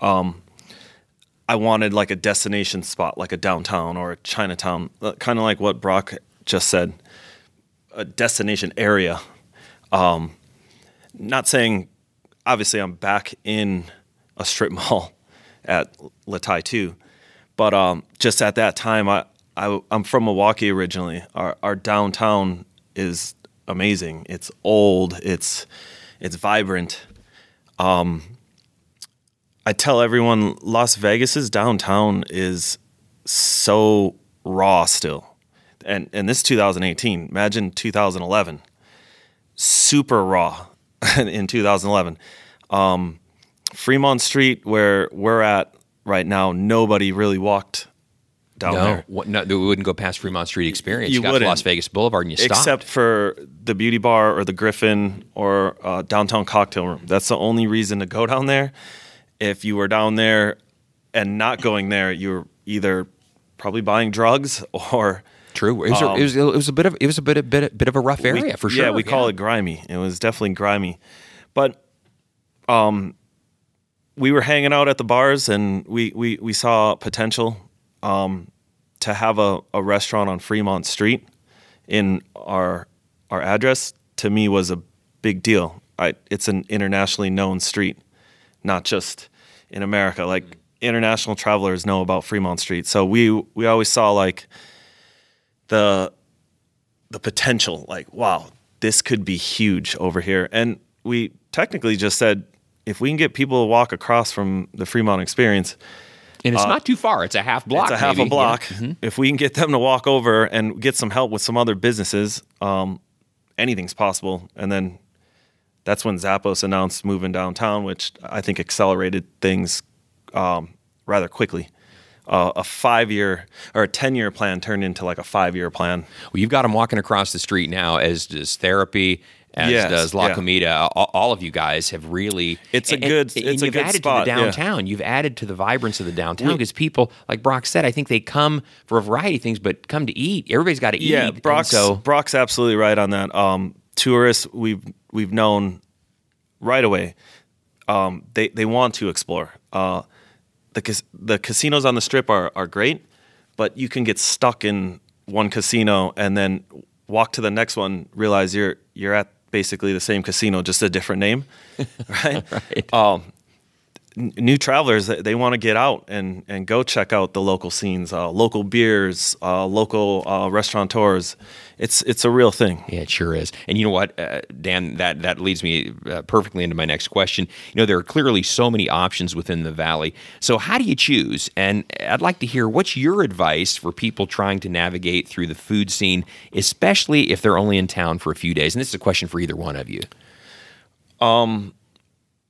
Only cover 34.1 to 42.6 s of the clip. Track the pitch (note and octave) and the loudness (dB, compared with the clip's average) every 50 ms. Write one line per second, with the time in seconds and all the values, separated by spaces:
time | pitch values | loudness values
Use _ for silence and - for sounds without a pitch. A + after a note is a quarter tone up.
34.1 | - - _ _ _ _ - F#2 F#2 F#2 F#2+ G2 F#2+ F2+ E2 E2 - - - D#2+ | -2 -6 _ _ _ _ -10 -4 0 2 4 4 6 4 4 2 0 0 -2 -4
35.1 | D2 C#2+ - - _ _ _ _ _ _ _ _ _ _ - - G2+ G2 D#2+ - | -6 -8 -12 -16 _ _ _ _ _ _ _ _ _ _ -8 -6 -6 -6 -6 -6
36.1 | - G#2 G2 G2 B2 C3 - - C#3 A2 G2+ G2+ F#2+ F2 F#2 F#2 E2 E2 - A#2+ | -6 -4 -2 0 0 0 2 2 4 4 4 4 2 2 -2 -2 -2 -2 -2 -2
37.1 | G2+ E2+ E2 - - F#2+ G#2 G#2 G2+ A2+ G#2 F#2 F2 - - A2+ G2 G#2 G#2 G2 | -2 -2 -4 -6 -2 0 0 0 0 0 -4 -4 -4 -6 -6 -2 0 2 2 2
38.1 | F2+ F#2 F2 F2 F#2+ G#2+ G2 E2+ D#2 C#2+ - _ _ _ _ _ _ _ _ _ | 0 -2 -2 0 2 2 0 0 -4 -12 -16 _ _ _ _ _ _ _ _ _
39.1 | _ _ _ _ _ _ _ _ _ - - - - - - - D3 D3 C#3 - | _ _ _ _ _ _ _ _ _ -4 0 2 2 4 4 4 4 4 4 4
40.1 | C3 A2 F#2+ F#2 F#2+ F2+ E2+ E2+ - - - - _ _ _ _ _ _ - - | 2 2 4 4 2 2 2 0 -2 -6 -14 -18 _ _ _ _ _ _ -2 0
41.1 | - C#3+ B2+ G2+ E2+ G#2+ G2 F#2+ - A#2+ G#2 G2+ G2+ G2 F2 G2 G#2 G2+ F2+ E2+ | 2 2 2 0 -2 -4 -4 -2 0 0 2 4 2 2 2 2 2 2 0 0
42.1 | E2 - - - - - - - - _ | -4 -12 -16 -20 -20 -20 -20 -20 -20 _